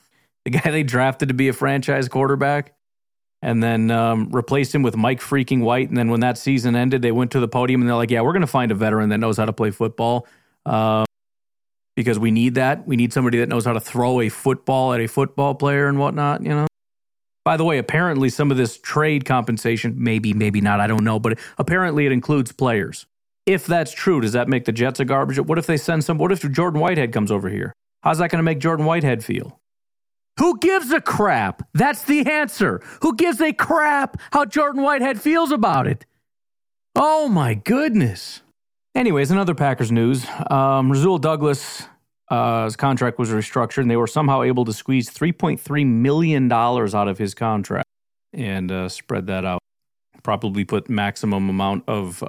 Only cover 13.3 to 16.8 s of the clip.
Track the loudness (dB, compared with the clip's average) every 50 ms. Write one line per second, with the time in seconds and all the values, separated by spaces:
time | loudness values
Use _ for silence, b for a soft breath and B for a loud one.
13.3 | 2 0 0 0 0 -2 0 0 -2 -2 -4 -6 -4 -2 0 0 2 0 0 -2
14.3 | -4 -2 0 0 0 0 -2 -2 -2 0 0 0 0 -2 -2 -4 -2 -2 -2 -2
15.3 | -2 -2 -2 -2 -2 0 -2 0 0 2 0 0 0 0 0 -2 -2 -2 -2 -2
16.3 | -2 -2 -2 -2 -2 0 -2 -2 _ _